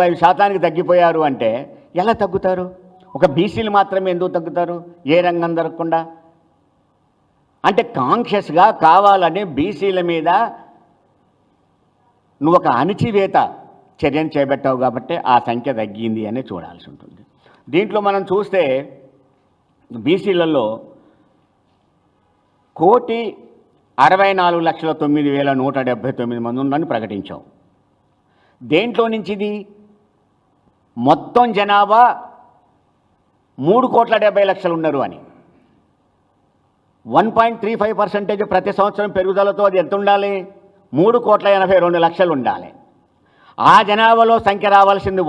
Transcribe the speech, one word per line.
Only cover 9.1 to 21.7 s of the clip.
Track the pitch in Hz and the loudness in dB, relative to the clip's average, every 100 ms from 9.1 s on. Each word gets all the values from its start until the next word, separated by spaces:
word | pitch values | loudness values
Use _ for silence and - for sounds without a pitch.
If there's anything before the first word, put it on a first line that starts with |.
| 196 170 170 202 135 | 4 2 -2 -6 -4
బీసీల | 175 165 196 180 175 | -4 -4 -2 -2 -2
మీద | 165 156 190 233 - - _ _ _ _ _ _ _ _ _ _ _ _ _ _ _ _ - | -2 0 0 0 -6 -20 _ _ _ _ _ _ _ _ _ _ _ _ _ _ _ _ -6
నువ్వు | 147 175 | 2 2
ఒక | 156 123 | 2 0
అణచివేత | 156 202 240 202 196 160 123 - - - _ _ | 0 -2 -2 0 0 0 -2 -4 -20 -20 _ _
చర్యను | 151 139 156 147 | -2 -2 -2 -2
చేపట్టావు | 139 139 135 127 | -2 -2 -2 -2
కాబట్టి | 127 123 - 170 - | -2 -4 -8 -6 0
ఆ | 123 123 | 0 0
సంఖ్య | 120 131 113 | -4 -4 -6
తగ్గింది | 107 101 113 110 107 | -8 -8 -6 -6 -6
అని | 117 127 | -8 -10
చూడాల్సి | 95 80 85 - | -12 -14 -20 -20
ఉంటుంది. | 69 - - _ _ _ _ - | -20 -20 -20 _ _ _ _ -4
దీంట్లో | 147 208 208 202 | -2 -2 -2 -2
మనం | 196 190 | -2 -2
చూస్తే | 214 202 190 147 131 147 - - _ _ _ _ _ _ _ - | -4 -2 -2 0 -2 -6 -16 -20 _ _ _ _ _ _ _ -20
బీసీలలో | 117 110 185 196 175 165 147 110 113 - - _ _ _ _ _ _ _ | -8 -2 0 0 0 0 0 -2 -4 -12 -20 _ _ _ _ _ _ _